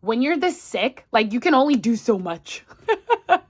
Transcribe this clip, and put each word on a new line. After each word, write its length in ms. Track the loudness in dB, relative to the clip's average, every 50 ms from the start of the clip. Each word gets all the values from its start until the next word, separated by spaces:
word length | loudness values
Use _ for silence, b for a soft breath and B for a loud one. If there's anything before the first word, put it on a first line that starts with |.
when 220 | -2 -2 0 0
you're 140 | 2 0 0
this 240 | 0 0 -2 -2 -4
sick, 460 | -8 -8 -4 -2 -2 -2 -4 -6 -20 _
like, 200 | 0 0 0 2
you 80 | -2 -2
can 140 | 0 2 4
only 220 | 4 4 4 2
do 200 | 0 2 0 -2
so 220 | -2 0 -2 -2 -2
much. 460 | -2 -6 -10 -10 _ -16 -18 -18 -18 _ -20 _ -2 -2
<laughs> 400 | -2 -2 0 -2 -2 -2 0 0
All 120 | 0 0 0